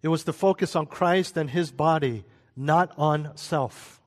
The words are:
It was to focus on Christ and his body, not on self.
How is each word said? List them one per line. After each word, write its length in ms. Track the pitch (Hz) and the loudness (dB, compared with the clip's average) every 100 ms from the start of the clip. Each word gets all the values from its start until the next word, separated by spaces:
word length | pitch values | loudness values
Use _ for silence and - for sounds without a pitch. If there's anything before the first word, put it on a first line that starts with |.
It 60 | 156 | 0
was 160 | 160 | -2
to 100 | - | -2
focus 420 | 147 196 185 185 170 | 0 2 2 0 -2
on 120 | 151 | -4
Christ 500 | - 175 185 180 - | -2 2 2 0 -4
and 120 | 147 | -4
his 220 | 123 165 | -2 -4
body, 540 | - 156 160 143 113 98 _ _ - | 0 2 2 0 -4 -12 _ _ -10
not 360 | 139 160 185 - | 2 2 2 0
on 400 | 151 151 151 151 | 0 0 -4 -12
self. 640 | - 160 127 - - - | -6 -4 -4 -8 -20 -20